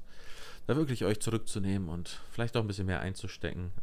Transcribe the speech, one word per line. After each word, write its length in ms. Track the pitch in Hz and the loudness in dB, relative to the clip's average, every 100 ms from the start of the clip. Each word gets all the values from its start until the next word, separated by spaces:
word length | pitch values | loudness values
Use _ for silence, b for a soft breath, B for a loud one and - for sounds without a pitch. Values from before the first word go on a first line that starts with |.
| b b b b b b - | b b b b b b 2
da 80 | 131 | 2
wirklich 300 | 156 120 95 | 4 2 2
euch 140 | 107 | 2
zurückzunehmen 720 | - 110 - 107 98 98 87 | 2 2 2 2 2 2 0
und 300 | 85 87 - - | -2 -4 -6 -4
vielleicht 240 | - 117 120 | -2 2 2
auch 60 | |
ein 60 | 107 | 0
bisschen 180 | 98 95 | 0 0
mehr 160 | 82 | 0
einzustecken. 680 | 87 95 95 - 85 - 87 - | 0 -4 -6 -4 -4 -2 -2 0